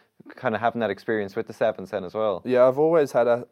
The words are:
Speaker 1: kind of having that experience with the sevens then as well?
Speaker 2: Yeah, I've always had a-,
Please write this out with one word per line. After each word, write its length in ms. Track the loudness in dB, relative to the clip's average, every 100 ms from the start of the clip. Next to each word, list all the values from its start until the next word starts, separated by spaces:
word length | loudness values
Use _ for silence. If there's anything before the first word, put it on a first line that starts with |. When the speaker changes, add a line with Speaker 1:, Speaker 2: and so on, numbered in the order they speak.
| _ _ -20 -8
Speaker 1:
kind 200 | -4 -2
of 60 |
having 180 | -2 -2
that 80 | -4
experience 460 | -4 -4 -4 -4 -8
with 100 | -8
the 60 |
sevens 380 | -2 -2 -2 -8
then 120 | -8
as 100 | -6
well? 280 | -4 -4 -4 0
Speaker 2:
Yeah, 220 | 4 4
I've 120 | 4
always 320 | 2 2 2
had 160 | 2 2
a-, 180 | 0 -2